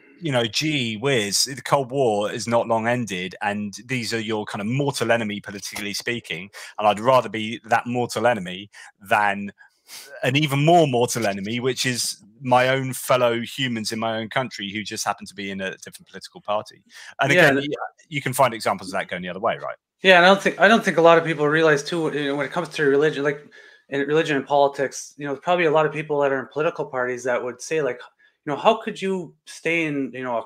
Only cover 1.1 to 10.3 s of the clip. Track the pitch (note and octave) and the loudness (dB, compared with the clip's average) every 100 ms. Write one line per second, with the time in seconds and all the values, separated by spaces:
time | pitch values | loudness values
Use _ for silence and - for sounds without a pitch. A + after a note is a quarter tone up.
1.1 | B2+ G2+ F#2+ - B2+ - C#3+ B2 C#3 B2+ | 0 0 0 -2 -4 0 0 0 0 2
2.1 | G#2 G#2 A#2+ G#2+ C#3+ A2+ A2+ A2 B2 A2 | 2 0 -4 0 0 2 0 2 0 -2
3.1 | F#2 F2+ - G#2 G#2 G#2 F#2+ B2 C3 G#2+ | -4 -6 -6 -6 -4 -6 -10 -6 -6 -4
4.1 | A#2 A2 G#2+ G#2 G#2+ G2+ C3 C#3+ - A2+ | -4 -2 -4 -4 -6 -4 0 -2 -2 0
5.1 | A#2 A2 G#2 - G2+ - - G2+ G2 - | 2 0 -6 -8 -12 -12 -8 -6 -6 -6
6.1 | A#2+ - E2 G2 - - - G#2+ G2+ A#2 | -6 -8 -10 -10 -18 -16 0 2 2 4
7.1 | C3 A2+ G#2+ A2 A#2 A2 A2+ A#2+ B2 A#2 | 4 2 -6 -6 -8 -2 -2 0 -4 -2
8.1 | A2 A2+ A2+ F2+ F#2 G2+ - - _ G2 | 0 0 0 -4 -10 -14 -20 -20 _ 0
9.1 | A2 G#2 G2+ G2+ - - _ _ - - | 2 2 0 -6 -12 -20 _ _ -20 -18
10.1 | C#3 C3+ | -6 -2